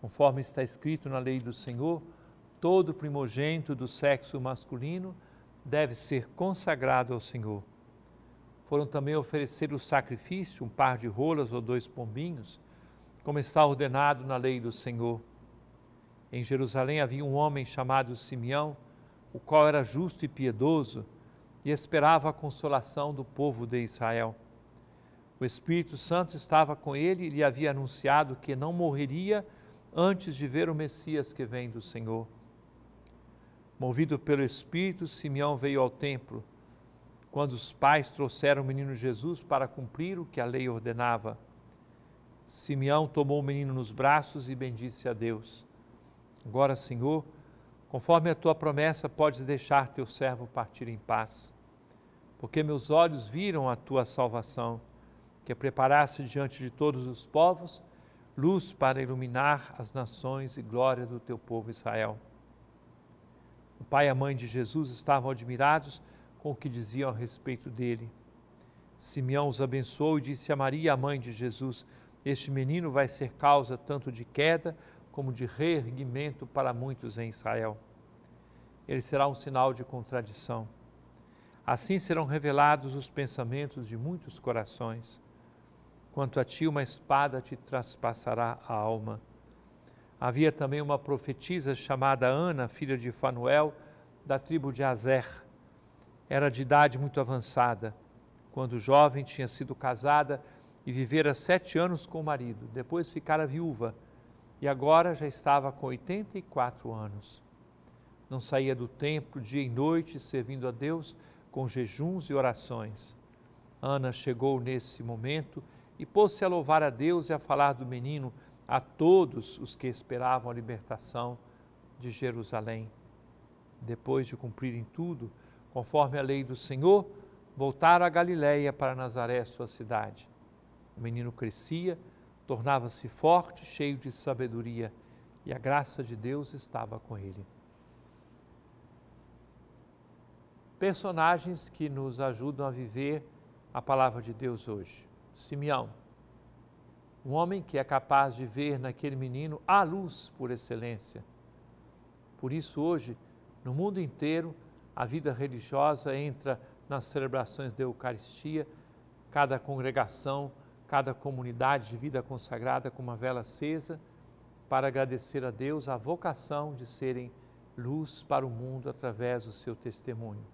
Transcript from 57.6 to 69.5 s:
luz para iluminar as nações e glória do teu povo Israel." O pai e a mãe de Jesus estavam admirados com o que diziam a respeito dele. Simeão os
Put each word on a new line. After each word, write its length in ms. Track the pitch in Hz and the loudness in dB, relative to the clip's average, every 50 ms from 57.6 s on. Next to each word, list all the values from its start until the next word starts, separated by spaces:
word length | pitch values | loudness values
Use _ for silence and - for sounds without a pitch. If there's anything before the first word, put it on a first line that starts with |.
| 175 170 - - - - - - - - - - - - - | -4 -14 -14 -16 -20 -20 -20 -20 -20 -20 -20 -20 -20 -14 -6
luz 380 | - 131 165 190 185 - - - | 2 4 4 4 4 2 -2 -2
para 300 | - 139 131 131 135 135 | 2 4 4 4 4 0
iluminar 720 | 123 131 127 131 123 120 127 135 143 147 139 131 - - | -4 -4 -4 -4 -4 0 2 4 4 4 2 0 -10 -12
as 160 | - 127 104 - | -12 -12 -8 -6
nações 640 | 135 127 110 - - - 131 131 135 135 131 131 | -6 -6 -6 -8 -8 -6 -6 -4 -4 -6 -8 -8
e 60 | 147 120 | -10 -10
glória 420 | 110 110 120 127 131 131 123 123 | -4 2 4 4 4 4 2 -2
do 160 | 117 123 120 | -8 -8 -12
teu 160 | - - 123 | -8 -8 -10
povo 320 | 113 - - 120 113 107 110 | -10 -6 -6 -6 -4 -4 -6
Israel." 500 | 113 - - 117 110 110 110 110 110 113 - - - - - - - - - - _ - - - - - - - - - - - - - - - - - - - - - | -12 -8 -6 -4 0 0 0 0 -2 -6 -12 -20 -20 -20 -20 -20 -20 -20 -20 -20 _ -20 -20 -20 -20 -20 -20 -20 -20 -20 -20 -20 -20 -20 -20 -20 -20 -20 -20 -20 -20 -20
O 60 | - | -6
pai 220 | - - 139 147 | 2 4 6 6
e 20 | 143 | 6
a 60 | 135 | 4
mãe 200 | 131 135 143 139 | 2 0 -2 -2
de 120 | 127 117 | -4 -6
Jesus 420 | 117 107 127 123 104 - 156 156 131 | -4 -2 -2 -4 -2 -2 -4 -4 -4
estavam 420 | 123 113 - - 143 135 120 135 | -6 -8 0 2 2 2 4 0
admirados 720 | 135 117 113 120 123 120 135 143 151 160 143 143 135 - - - - - - - - - | -4 -6 -6 -8 -2 4 6 6 6 4 2 -4 -16 -18 -20 -20 -20 -20 -20 -20 -20 -10
com 120 | - 151 | -8 -8
o 60 | 139 | -8
que 100 | - - | -6 -6
diziam 440 | 143 120 120 117 104 110 131 139 135 | -8 -6 -6 -8 -6 -4 -2 -2 -2
a 20 | 120 | -2
respeito 560 | 107 120 117 - - - - 127 117 - - | -4 -6 -8 -10 -12 -8 -8 -8 -8 -8 -12
dele. 420 | 120 110 127 120 120 113 113 113 - - - - - - - _ - - - - _ - - - - | -8 -4 -2 -2 -2 -4 -6 -14 -16 -20 -20 -20 -20 -20 -20 _ -20 -20 -20 -20 _ -20 -20 -20 -20
Simeão 520 | - - - - 147 131 127 135 143 147 | -18 -14 -10 -6 -4 -2 0 2 2 2
os 120 | 143 | 2